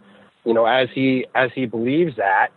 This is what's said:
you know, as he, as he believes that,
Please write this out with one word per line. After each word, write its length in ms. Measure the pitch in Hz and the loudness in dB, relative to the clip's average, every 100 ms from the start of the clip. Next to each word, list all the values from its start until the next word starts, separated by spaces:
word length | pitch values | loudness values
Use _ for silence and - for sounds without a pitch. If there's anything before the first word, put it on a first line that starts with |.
| - - - _ - | -8 -20 -20 _ -2
you 80 | |
know, 120 | 113 113 | 0 2
as 240 | 127 127 | 2 0
he, 320 | 135 131 131 - | 0 0 0 -2
as 160 | 117 131 127 | -2 -2 -2
he 100 | 131 | -6
believes 500 | 113 117 143 175 113 | -4 -2 0 0 -2
that, 320 | 98 98 123 | 0 2 0